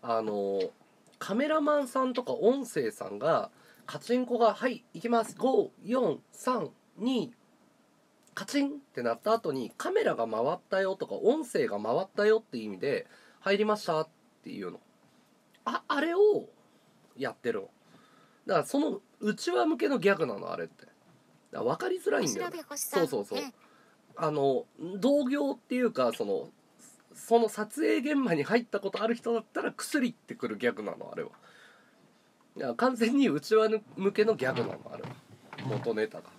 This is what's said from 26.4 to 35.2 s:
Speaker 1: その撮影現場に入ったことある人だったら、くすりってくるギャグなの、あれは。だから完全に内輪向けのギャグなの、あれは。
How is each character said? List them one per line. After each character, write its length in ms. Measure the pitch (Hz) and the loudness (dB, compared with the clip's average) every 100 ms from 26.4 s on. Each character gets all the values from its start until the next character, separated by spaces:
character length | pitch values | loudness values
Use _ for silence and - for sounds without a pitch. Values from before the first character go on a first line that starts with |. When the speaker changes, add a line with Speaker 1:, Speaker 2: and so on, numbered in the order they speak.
| - _ _ _ - - _ - | -4 _ _ _ -20 -20 _ -20
Speaker 1:
そ 240 | - 233 | 2 4
の 100 | 220 | 4
撮 320 | - 214 - | -2 -8 -2
影 320 | 311 311 247 | 0 2 2
現 100 | 285 | 0
場 120 | 247 165 | 2 0
に 80 | |
入 180 | 143 226 | 2 0
っ 40 | 240 | 0
た 140 | 202 | -6
こ 120 | 196 | -4
と 100 | - | -4
あ 60 | 226 | -2
る 80 | 233 | -2
人 180 | 233 | -2
だ 60 | 233 | -2
っ 60 | 226 | -2
た 120 | - | -6
ら、 80 | - | -6
く 100 | - | -6
す 160 | - 294 | -4 0
り 120 | 247 | 0
っ 20 | |
て 220 | - - - | -4 -16 -8
く 120 | 120 | -6
る 100 | 107 | 0
ギ 120 | 120 | -2
ャ 40 | |
グ 100 | 113 | 0
な 120 | 101 - | -8 -8
の、 140 | - | -10
あ 40 | - | -8
れ 80 | |
は。 80 | 76 - - - - - _ _ _ _ _ _ _ - | -8 -10 -20 -20 -20 -20 _ _ _ _ _ _ _ -8
だ 60 | |
か 60 | - | -6
ら 80 | 233 | 0
完 200 | 247 247 | 0 2
全 220 | 226 277 | 2 4
に 100 | 254 | 4
内 280 | 147 - 220 | 2 2 4
輪 260 | 220 220 - - | 4 0 -4 -2
向 160 | 190 | -2
け 120 | 202 | 2
の 120 | 214 220 | 2 2
ギ 100 | 127 | 0
ャ 80 | |
グ 80 | 127 | -2
な 60 | 104 | -4
の、 120 | 90 - | -6 -12
あ 60 | - | -14
れ 60 | |
は。 60 | - - | -12 -14